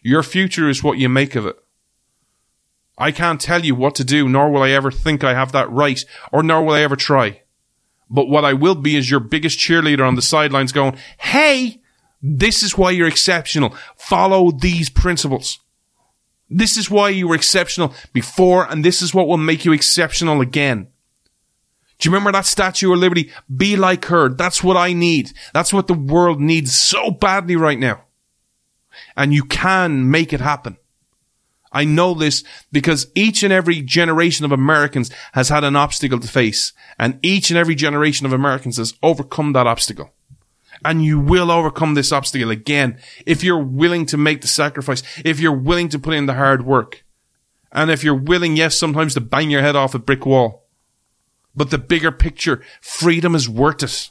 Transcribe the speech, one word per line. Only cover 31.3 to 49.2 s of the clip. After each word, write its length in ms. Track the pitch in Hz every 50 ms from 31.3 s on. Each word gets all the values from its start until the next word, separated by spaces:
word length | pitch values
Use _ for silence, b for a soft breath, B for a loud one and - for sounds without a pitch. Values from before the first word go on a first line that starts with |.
| _ _ _ _ _ _ _ _
I 120 | - 139 147
know 300 | 151 151 165 180 185 175
this 300 | 156 156 151 143 - B B B B B B
because 360 | - 147 131 160 160 135 - _ _
each 280 | 190 208 220 214 - 208
and 80 | 196
every 300 | 190 190 170 175 175 160
generation 640 | 139 127 123 165 175 165 160 160 170 170 156 - 151
of 80 | 143 139
Americans 580 | 131 135 143 156 151 147 143 - 135 120 127 B B B B B
has 160 | 131 127 135
had 160 | 147 151 147
an 100 | 139 139
obstacle 440 | 143 143 147 - - - 131 127 120
to 80 | 120
face, 440 | 117 - 135 120 110 104 - - - _ B B B B
and 220 | B 117 117 131 131
each 280 | - 175 196 196 185 -
and 80 | 170
every 180 | 170 170 165 165
generation 500 | 135 151 147 147 147 151 151 143 - 139
of 60 | 135
Americans 460 | 131 131 139 143 131 135 131 131 123
has 160 | 127 113 113 - _ -
overcome 480 | 160 165 - 139 135 - - 151 147
that 160 | 139 127 123
obstacle. 460 | 120 117 - - - 107 - 71 - _ _ _ _ - _ _ _ B B B B B B -
And 180 | 151 165 160 156
you 160 | 156 151 147
will 320 | 143 143 175 180 180 170
overcome 420 | 170 170 160 156 - - 160 156 147
this 200 | 143 131 - 151
obstacle 360 | 139 131 - - 135 113 113
again 480 | 110 107 110 - 147 143 139 123 117 B B B B B B
if 180 | - 165 - 170
you're 160 | 180 175 165
willing 440 | 143 131 127 135 160 175 175 170 160
to 120 | 147 -
make 220 | 147 147 156 151 131
the 80 | 123
sacrifice, 560 | - - - 147 147 147 147 135 147 131 123 B B B B 147
if 160 | 160 160 143
you're 100 | 165 160
willing 380 | 147 131 131 147 175 175 175 165
to 100 | 147 151
put 140 | 127 160 160
in 140 | 151 143
the 80 | 139 127
hard 300 | 127 139 135 135 127 120
work, 380 | 131 135 123 110 - - - _ _ _ _ _ _ _ _ _ _ _ _ _ _ -
and 180 | - 156 160
if 140 | 160 131 143
you're 100 | 151 143
willing, 400 | 131 135 151 180 180 175 165 156
yes, 220 | 156 160 160 -
sometimes 360 | - 170 160 143 156 160 151 131
to 60 | 131